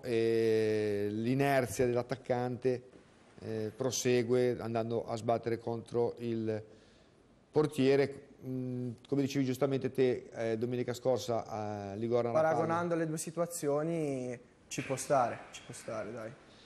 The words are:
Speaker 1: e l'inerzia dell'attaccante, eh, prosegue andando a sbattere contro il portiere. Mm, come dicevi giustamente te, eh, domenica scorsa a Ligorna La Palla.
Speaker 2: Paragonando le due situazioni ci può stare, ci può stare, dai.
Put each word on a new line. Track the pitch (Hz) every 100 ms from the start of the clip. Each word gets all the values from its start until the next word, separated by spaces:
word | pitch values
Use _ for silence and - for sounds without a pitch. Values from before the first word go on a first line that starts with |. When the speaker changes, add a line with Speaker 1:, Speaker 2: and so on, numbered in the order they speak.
Speaker 1:
e | 127 113 113 113 113 110 110 107 107 101 104
l'inerzia | 107 113 135 139 135 123 - 123
dell'attaccante, | 120 120 127 - 123 123 117 131 123 - - - - - -
eh, | 107 110 107 -
prosegue | 127 110 123 123 117 123 123 117
andando | 110 113 117 117 -
a | 113
sbattere | 113 113 117 113
contro | 120 117 110 117 120 120
il | 120 113 110 107 107 - - - _ _ _ _ _
portiere. | 151 151 139 131 139 135 - - -
Mm, | 131 131 127 123 123 113 -
come | 139
dicevi | 135 143
giustamente | 131 123 139 131 127
te, | 135 127 120 -
eh, | - 113 110
domenica | 120 123 120
scorsa | 113 131 120 - 113 -
a | 107 104 104 101 101
Ligorna | 117 120 117
La | 135
Palla. | 160
Speaker 2:
Paragonando | 156 160 165 175 165
le | 165
due | 156
situazioni | - 165 170 - 147 147 165 165 151 131 123 120 - _ -
ci | -
può | 131 131
stare, | - 139 117 120 -
ci | - -
può |
stare, | 123 - 110 101
dai. | 117 110 131 - -